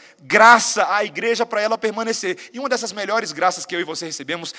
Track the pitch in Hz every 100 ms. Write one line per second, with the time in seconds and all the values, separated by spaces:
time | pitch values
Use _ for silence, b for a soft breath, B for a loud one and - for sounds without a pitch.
0 | B B 135 196 220 233 - 214 175 202
1 | 214 147 226 226 233 214 214 220 220 208
2 | 226 220 185 175 - 240 277 247 220 208
3 | 196 220 202 151 180 180 - 170 156 156
4 | 165 151 135 170 165